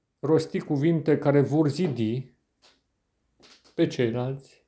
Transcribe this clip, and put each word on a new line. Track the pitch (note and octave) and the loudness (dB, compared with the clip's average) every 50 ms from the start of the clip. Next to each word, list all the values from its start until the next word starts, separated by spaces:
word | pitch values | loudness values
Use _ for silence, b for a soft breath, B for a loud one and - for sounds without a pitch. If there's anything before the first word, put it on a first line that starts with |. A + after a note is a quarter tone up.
| _ _ _ _ | _ _ _ _
rosti | - C#3 D#3+ D3+ - - - F#3 | -2 2 2 2 2 -2 -6 -8
cuvinte | - - D#3 C#3 D3 E3 E3+ D#3 C#3 E3 D3 - | -4 -4 -2 0 2 2 0 0 2 0 0 2
care | - D3+ C#3+ C#3+ | 2 2 4 4
vor | C3+ A2 C#3 D#3 D#3+ C#3+ | 4 4 2 2 2 2
zidi | - - F#3 E3 C3 A#2 A2 G#2+ A#2+ C#3 - - _ _ _ _ _ _ _ _ _ _ _ _ _ _ _ _ _ _ _ _ _ _ _ _ - _ _ _ _ | 0 -2 -2 -4 -2 -2 -2 -2 -2 -4 -8 -10 _ _ _ _ _ _ _ _ _ _ _ _ _ _ _ _ _ _ _ _ _ _ _ _ -20 _ _ _ _
pe | - E3 | 0 0
ceilalți | D3 - - B2 A2+ A2+ B2 B2 C3 C3+ C#3 - - _ _ _ | 0 2 0 0 0 0 -2 -4 -4 -6 -8 -12 -20 _ _ _